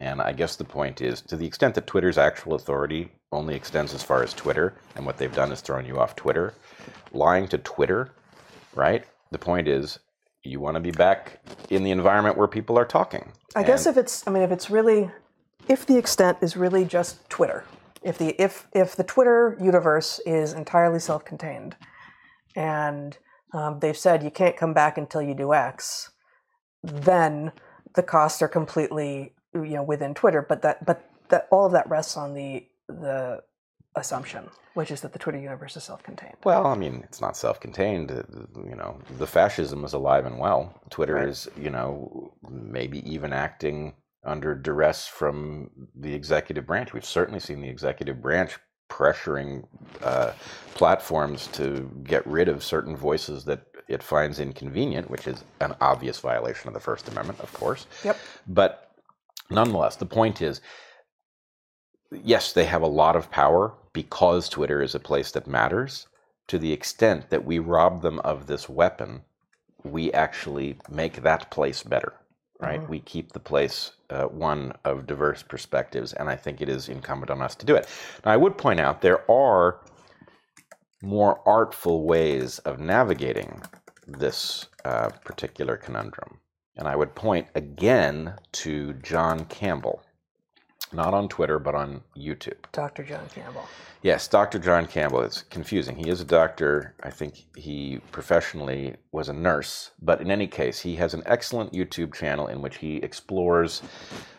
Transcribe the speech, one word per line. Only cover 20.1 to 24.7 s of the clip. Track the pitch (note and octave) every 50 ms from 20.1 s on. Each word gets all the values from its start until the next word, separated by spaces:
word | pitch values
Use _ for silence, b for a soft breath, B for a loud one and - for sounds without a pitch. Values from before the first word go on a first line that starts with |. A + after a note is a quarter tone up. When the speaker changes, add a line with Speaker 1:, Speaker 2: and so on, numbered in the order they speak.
| - - -
Speaker 2:
is | E3+ D#3+ D#3+ D3+ D3+ D#3+
entirely | D#3+ D3+ - - F3 E3+ E3+ E3 E3
self-contained, | - - D#3 D3+ - - D#3 - - D#3 C3+ - - - - b b b b b b b b b b b b b b b -
and, | G3 D#3 D#3 D3+ D3+ D3+ D3 D3 C#3+ C#3+ C#3+ C#3+ - b b b b b _
um, | - D#3+ D3+ D3+ D3+ D3
they've | D#3+ D3+ D3+
said, | - - F#3 E3+ D#3+
"You | D3 D3
can't | - - F#3 F3 F3+
come | - E3+ E3